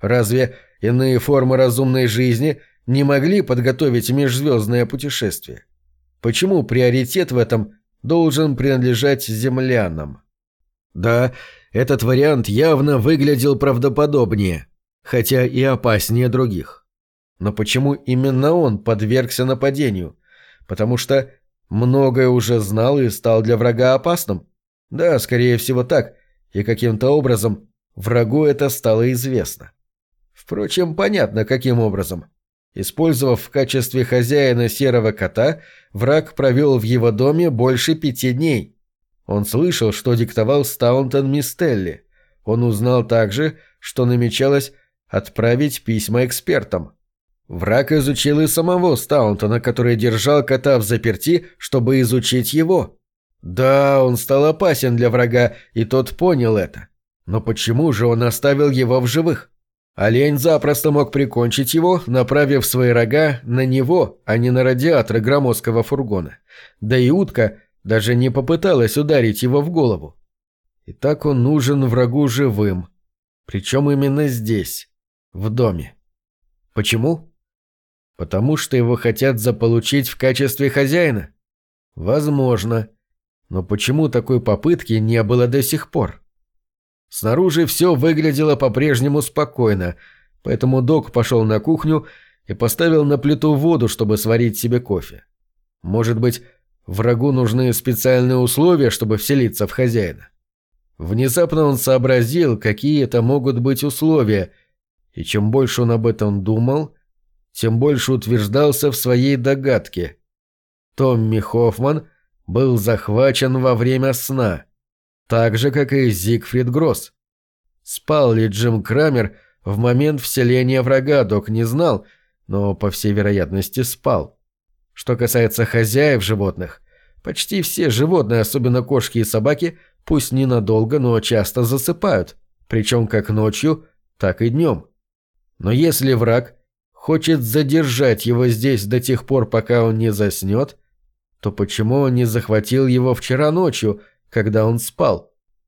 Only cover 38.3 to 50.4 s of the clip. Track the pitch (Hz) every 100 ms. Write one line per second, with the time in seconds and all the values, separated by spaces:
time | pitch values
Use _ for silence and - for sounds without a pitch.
38.3 | 123 160 123 - _ _ _ _ _ -
39.3 | 101 101 123 175 - 110 101 131 117 117
40.3 | - 110 143 139 - 120 131 131 139 135
41.3 | 143 131 - 170 110 87 78 _ _ _
42.3 | _ - 117 120 101 123 127 120 117 107
43.3 | 110 156 156 _ _ - - 123 123 120
44.3 | - 135 143 139 - _ _ _ 98 -
45.3 | - 113 123 147 - - 110 107 120 127
46.3 | - - 151 104 90 78 _ _ _ _
47.3 | _ _ 90 92 120 139 151 135 135 147
48.3 | 147 156 165 165 180 175 127 - 147 110
49.3 | 98 107 117 123 120 120 113 117 110 117
50.3 | 147